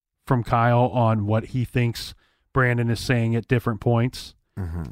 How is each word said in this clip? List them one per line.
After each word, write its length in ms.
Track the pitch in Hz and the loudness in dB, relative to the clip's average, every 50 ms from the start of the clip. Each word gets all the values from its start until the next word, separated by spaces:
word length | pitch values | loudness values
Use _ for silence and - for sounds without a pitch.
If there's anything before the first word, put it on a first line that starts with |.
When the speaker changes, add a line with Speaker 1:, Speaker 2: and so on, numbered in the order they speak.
| _ _ _ _ _ | _ _ _ _ _
Speaker 1:
from 200 | - 135 120 110 | -2 0 0 0
Kyle 420 | - 123 117 117 120 120 120 127 123 | 0 0 2 4 4 4 4 2 2
on 340 | - 127 117 110 113 110 101 | 2 2 2 2 2 0 0
what 200 | 104 110 113 113 | 0 0 -2 -2
he 180 | - - 127 117 | -4 -4 -4 -4
thinks 500 | - - 127 120 120 - - - - - - _ _ _ _ _ _ | -2 0 0 0 0 -2 -6 -10 -14 -16 -20 _ _ _ _ _ _
Brandon 360 | - 135 127 123 120 120 117 117 | 0 2 2 2 2 2 0 0
is 120 | 113 - | -2 -2
saying 340 | - - 127 117 113 113 117 | 0 0 0 0 0 0 0
at 140 | 117 - - | -2 0 0
different 320 | 131 120 - 120 110 101 | 0 0 0 -2 -4 -2
points. 560 | - 123 120 117 117 127 - - - - - _ _ _ _ | 0 2 2 2 2 0 -4 -8 -16 -18 -20 _ _ _ _
Speaker 2:
Mm-hmm. 280 | - 92 82 82 85 73 55 | -10 -8 -8 -6 -8 -8 -10